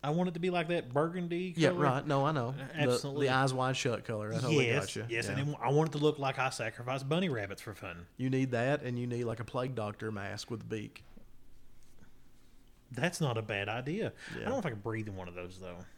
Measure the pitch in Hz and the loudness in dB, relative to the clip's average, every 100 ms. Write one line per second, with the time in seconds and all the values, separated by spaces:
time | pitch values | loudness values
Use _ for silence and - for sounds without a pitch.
0 | 139 160 180 170 180 175 160 175 123 131 | 0 2 2 2 2 2 2 0 2 2
1 | 160 180 170 170 185 165 147 - 143 131 | 2 0 -2 -2 -2 4 4 6 4 4
2 | 147 139 139 156 120 139 135 - 139 123 | 2 2 4 2 0 -4 -6 2 4 4
3 | 143 143 139 131 135 131 127 131 135 110 | 2 2 4 6 4 4 2 2 0 0
4 | - 107 107 110 120 151 123 117 - - | -2 -4 -2 0 4 6 6 4 0 -4
5 | 113 113 110 135 139 147 117 143 160 147 | -2 -2 0 0 -2 0 4 4 4 4
6 | 151 147 135 135 131 - 113 - 120 131 | 2 4 -2 0 -2 0 -4 -4 -4 -4
7 | 135 160 190 120 101 98 - 98 101 85 | 2 2 2 0 -4 -6 -8 -8 -10 -10
8 | 87 - 131 131 131 120 123 147 123 120 | -14 -2 0 2 2 2 2 2 0 -2
9 | 123 120 120 110 110 127 131 123 104 104 | -2 -2 -2 -2 -4 -2 -2 -2 -4 -4
10 | 110 107 98 101 - 113 110 113 107 - | -4 -4 -6 -6 -6 -8 -4 -6 -6 -12
11 | - - - - - - - - - - | -18 -18 -18 -16 -16 -16 -16 -16 -16 -16
12 | - - - - - - - - - 123 | -16 -18 -20 -20 -20 -20 -20 -20 -12 -2
13 | 165 - 147 113 107 101 101 113 131 185 | -2 0 0 0 -2 -2 -2 -2 -4 -4
14 | 170 - - - - 269 185 107 110 110 | -4 -6 -12 -6 -2 -2 -2 -4 -4 -4
15 | 107 95 90 87 90 92 92 87 90 | -4 -8 -8 -8 -10 -10 -12 -12 -14